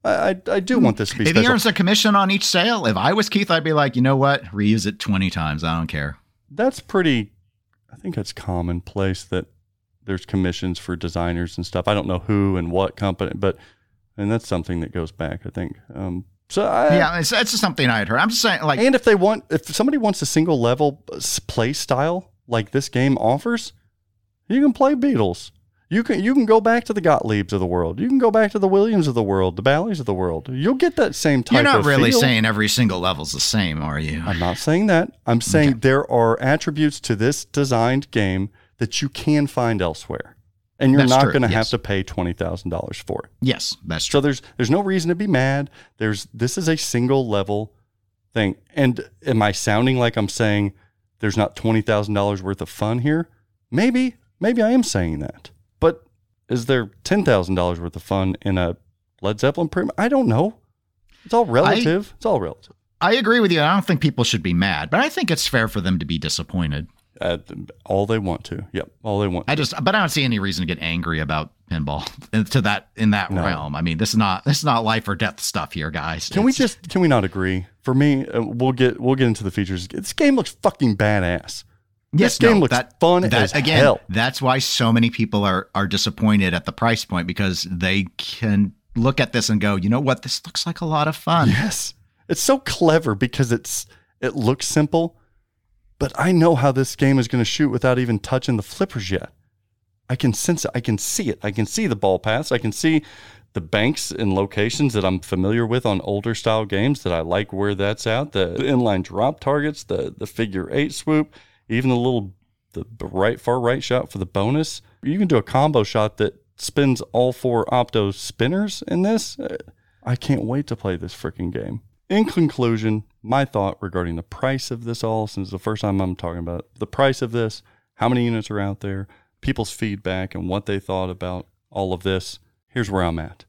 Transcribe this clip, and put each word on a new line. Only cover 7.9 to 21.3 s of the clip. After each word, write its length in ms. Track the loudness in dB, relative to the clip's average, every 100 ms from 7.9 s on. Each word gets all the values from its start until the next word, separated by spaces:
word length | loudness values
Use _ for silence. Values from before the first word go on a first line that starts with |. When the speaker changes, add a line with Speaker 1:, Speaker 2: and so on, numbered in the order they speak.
Speaker 1:
I 40 | -12
think 180 | -8
that's 180 | -6 -8
commonplace 920 | -10 -6 -4 -2 -4 -6 -4 -2 -4
that 220 | -6 -6 -6 _ _ _ _ _
there's 220 | -8 -8 -4
commissions 520 | -2 -2 -2 -6 -8
for 180 | -8 -6
designers 600 | -6 -4 -4 -4 -6 -8
and 80 | -6
stuff. 200 | -4 0
I 80 |
don't 120 | -2 -2
know 120 | -4
who 360 | 0 0 2 0
and 140 | -2
what 260 | -2 -2 -2
company, 360 | -4 -2 -6
but, 220 | -2 -2 -4 -14 _ _ _ _ -6
and 140 | -4
that's 160 | -4 -2
something 320 | -6 -4 -6
that 120 | -4
goes 200 | -6 -8
back, 300 | -8 -8 -8 -10
I 40 |
think. 280 | -8 -10 -10 _
Um, 300 | -10 -8 -8 -12 _ _
so 160 | -2 0
I 300 | 2 4 4
Speaker 2:
Yeah, 220 | 2 0
it's, 120 | 0
it's 200 | 0 0
just 80 | 0
something 260 | -2 0 0
I 100 | 0
had 80 | 0
heard. 100 | 0
I'm 100 | 0
just 140 | 2
saying, 200 | 0 0
like, 180 | 0 2
Speaker 1:
And 140 | 4
if 100 | 4
they 100 | 4
want, 300 | 4 4 0 -2
if 160 | -4 -2
somebody 300 | 0 0 2
wants 240 | 0 0
a 60 | 0
single 340 | 0 2 2
level 440 | 2 2 0 -2 -16
s-, 240 | -10 -6